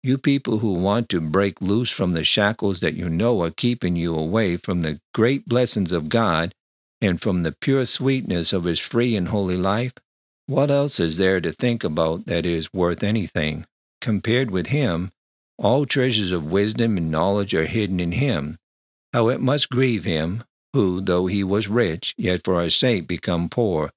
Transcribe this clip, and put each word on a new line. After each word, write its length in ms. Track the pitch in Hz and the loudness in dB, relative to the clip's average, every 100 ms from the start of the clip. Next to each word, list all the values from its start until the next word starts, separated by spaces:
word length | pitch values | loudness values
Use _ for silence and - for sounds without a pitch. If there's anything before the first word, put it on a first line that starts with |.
You 160 | 131 135 | 0 0
people 400 | 143 139 - 107 | 2 0 0 -2
who 160 | 110 | 0
want 360 | 90 95 107 117 | 0 2 0 0
to 120 | 90 | -2
break 400 | 78 90 101 - | 0 0 0 -2
loose 300 | 95 104 123 | 0 0 0
from 220 | - 92 | 0 0
the 100 | 85 | 0
shackles 560 | 78 - 104 113 101 90 | 2 2 2 2 -2 0
that 160 | 87 - | -2 -2
you 120 | 87 | -2
know 320 | 82 113 113 | 0 2 2
are 80 | 82 | -2
keeping 440 | - 123 117 90 85 | -2 -2 0 -2 0
you 200 | 85 80 | -2 -2
away 420 | 80 107 104 85 | 0 0 0 -2
from 240 | - 87 | -2 -2
the 180 | 80 76 _ | -2 -4 _
great 340 | - 113 139 - | 0 2 2 0
blessings 440 | 120 123 110 90 | 2 2 0 0
of 180 | 87 78 | -2 0
God 460 | 113 110 80 85 - _ _ _ _ | 0 2 2 -2 -6 _ _ _ _
and 180 | 104 87 | -2 0
from 240 | 107 92 | 0 0
the 80 | 82 | -2
pure 320 | - - 135 | -2 0 0
sweetness 720 | 123 - 131 135 107 90 82 | 2 0 0 0 -2 -2 0
of 100 | 95 | 0
his 160 | 87 80 | 0 -2
free 340 | - 113 123 | -2 0 0
and 140 | 110 87 | 0 0
holy 300 | 107 95 90 | -2 -2 0
life, 340 | 92 107 127 - _ _ _ _ - | 0 0 -2 -8 _ _ _ _ -4
what 240 | 131 143 | 0 2
else 300 | 139 143 - | 2 2 0
is 160 | 82 78 | 0 2
there 240 | 95 95 | 2 2
to 100 | 85 | 0
think 320 | 78 123 117 | -2 -2 -2
about 440 | 95 78 80 82 - | -2 0 0 0 -4
that 180 | 85 85 | -2 0
is 260 | 82 78 | -2 -4
worth 320 | 95 87 85 | -2 0 0
anything? 600 | 101 110 82 - 76 76 82 _ _ _ | -2 -2 -2 -2 -2 -4 -10 _ _ _
Compared 500 | - 104 113 120 131 | -2 -2 2 0 0
with 180 | 92 85 | -2 -2
him, 440 | 143 127 82 95 _ _ _ _ - | 0 0 -2 -4 _ _ _ _ -4
all 280 | 101 131 143 | 0 2 2
treasures 460 | 139 127 110 95 | 0 2 0 0
of 180 | 90 76 | -2 0
wisdom 460 | 95 104 113 117 101 | 0 0 0 0 0
and 160 | 82 | 0
knowledge 420 | 78 90 101 101 | 0 0 0 0
are 120 | 90 78 | 0 0
hidden 340 | 98 104 92 | -2 -2 -2
in 140 | 87 | -2
him. 440 | 101 139 90 73 82 _ _ _ _ _ | 0 0 -2 -4 -10 _ _ _ _ _
How 160 | 123 113 | 0 2
it 140 | 131 | 2
must 280 | 127 147 - | 0 0 0
grieve 360 | 127 131 113 80 | 0 0 0 0
him, 400 | 80 78 104 - _ _ | -2 -2 -4 -10 _ _
who, 300 | 135 98 90 | 0 2 0
though 240 | 98 90 92 | 0 0 2
he 180 | 101 | 0
was 240 | 98 101 104 | 0 0 0
rich, 460 | 113 104 80 - - | 0 0 -2 -6 -4
yet 240 | 104 90 - | -2 -2 0
for 100 | 87 | 0
our 140 | 85 | 2
sake 360 | - 131 107 80 | 4 4 2 -2
become 440 | 87 - 85 85 | -6 -2 0 0
poor 420 | - 113 80 76 | 0 0 0 -2